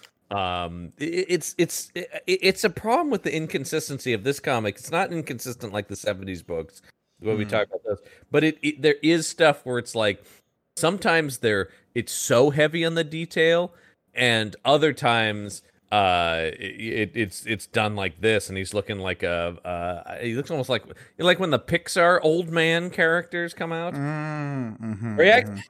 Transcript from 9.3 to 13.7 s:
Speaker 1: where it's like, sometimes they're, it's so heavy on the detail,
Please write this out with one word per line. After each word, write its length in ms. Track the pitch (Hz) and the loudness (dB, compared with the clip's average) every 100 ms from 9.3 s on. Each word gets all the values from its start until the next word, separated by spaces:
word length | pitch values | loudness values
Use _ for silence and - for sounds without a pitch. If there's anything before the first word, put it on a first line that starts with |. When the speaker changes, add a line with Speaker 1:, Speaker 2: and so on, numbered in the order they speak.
| - 156 143 127 | 4 4 4 -2
Speaker 1:
where 100 | 123 | -4
it's 180 | - | -2
like, 300 | 113 107 98 - _ _ _ _ | 0 0 0 -8 _ _ _ _
sometimes 640 | - - 190 208 165 151 123 | -2 0 2 2 2 2 0
they're, 300 | 113 101 92 _ _ | 2 2 -2 _ _
it's 180 | 120 - | -6 -4
so 360 | - - 120 147 | -4 2 6 6
heavy 340 | 143 151 165 | 4 2 2
on 120 | 165 | 0
the 100 | 165 | 0
detail, 720 | 151 160 165 170 160 170 175 | -2 -6 -4 2 4 4 0